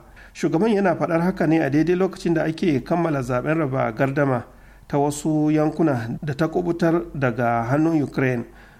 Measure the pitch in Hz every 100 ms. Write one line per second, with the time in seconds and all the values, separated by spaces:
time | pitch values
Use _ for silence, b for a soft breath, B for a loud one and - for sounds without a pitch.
0 | - B B - 156 160 220 202 190 156
1 | - 165 175 185 160 160 147 143 160 180
2 | 190 - 180 160 156 160 190 131 - 175
3 | 170 143 127 123 143 160 143 131 120 110
4 | 135 139 143 123 - B B B - 147
5 | 143 147 160 151 151 156 151 156 160 117
6 | 117 - 151 135 160 - 175 170 165 170
7 | - 147 131 117 120 117 117 143 160 160
8 | 165 - 131 120 - B B B